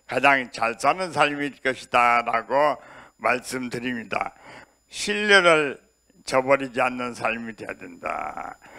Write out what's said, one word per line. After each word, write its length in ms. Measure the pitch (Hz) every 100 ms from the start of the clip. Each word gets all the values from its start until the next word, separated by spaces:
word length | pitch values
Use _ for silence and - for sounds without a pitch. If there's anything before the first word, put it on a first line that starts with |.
| -
가장 440 | 127 139 135 120
잘 220 | - 117 117
사는 320 | 139 175 185
삶일 480 | 143 147 147 143 139
것이다 600 | 135 123 - 127 120 120
라고 580 | 117 117 107 131 147 127 - - - _
말씀드립니다. 1160 | 110 123 - 127 123 123 123 120 101 101 - - - - - _ _
신뢰를 920 | - - 208 208 202 175 160 143 113 _ _ _ _
저버리지 560 | - 131 131 135 135 117
않는 340 | 127 127 123
삶이 420 | 110 113 117 117 107
돼야 160 | 110
된다. 840 | 98 92 85 82 78 76 - - - -